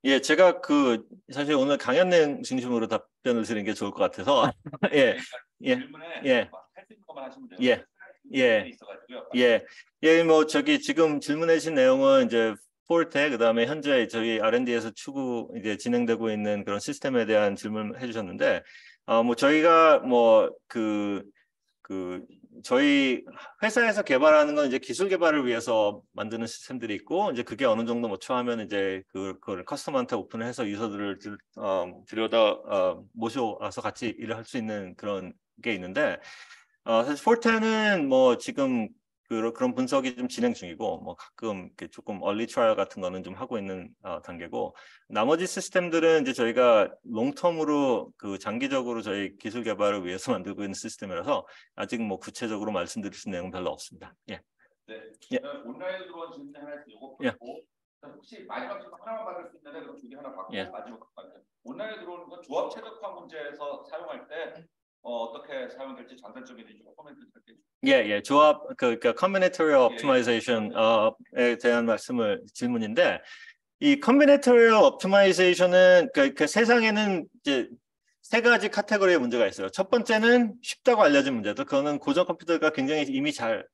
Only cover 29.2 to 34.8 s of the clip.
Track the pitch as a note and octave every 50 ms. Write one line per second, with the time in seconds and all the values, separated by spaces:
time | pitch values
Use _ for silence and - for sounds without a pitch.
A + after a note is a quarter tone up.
29.2 | F#2+ F#2+ F#2 - _ - G2+ F2+ F2+ - D3 C#3 - - D3 C3 B2 B2 B2+ G#2+
30.2 | F#2 - - A2+ A2+ A#2+ B2 - B2 G#2 G2+ G2+ A#2 A2 G2+ G2+ G#2 G2+ F#2+ F#2
31.2 | G#2 G#2+ G#2 G2+ _ _ _ - G#2 G2+ F#2+ F#2 F2 F2+ F2 F#2+ - _ - G#2+
32.2 | A2+ G#2+ A2+ A#2 A2 G#2 - - - - G#2 G2 F#2 F#2 E2+ - - _ _ A2+
33.2 | A2+ A#2 A2 C#3 A#2+ A2 G2+ - G#2+ G2+ F2+ - - G#2+ - - B2+ A2 A2 -
34.2 | A#2 G#2+ A2+ A2 A2+ - - B2+ A2+ A2 G#2+ G#2